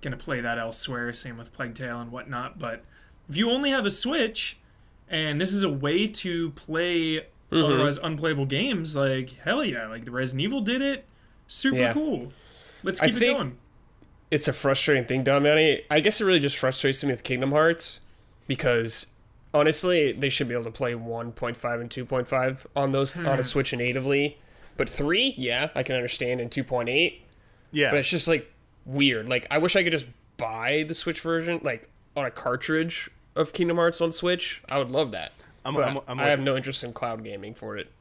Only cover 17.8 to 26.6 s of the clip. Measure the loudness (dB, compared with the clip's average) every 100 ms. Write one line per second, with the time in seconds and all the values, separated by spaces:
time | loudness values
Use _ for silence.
17.8 | -2 -6 -14 -20 -20 -20 -6 0 2 2
18.8 | 2 -2 -4 -12 -20 -20 -2 4 4 4
19.8 | 4 4 4 2 0 0 0 -2 -4 -4
20.8 | -2 -2 -6 -6 -6 -6 -6 -4 -4 -4
21.8 | -6 -8 -2 -2 0 0 0 -2 -6 -2
22.8 | 0 2 0 0 0 2 2 2 0 0
23.8 | -2 -2 2 2 2 -2 -20 -20 -20 -4
24.8 | -4 0 0 2 2 0 -2 -2 -2 -2
25.8 | -2 -2 -2 -4 -2 -2 -4 -4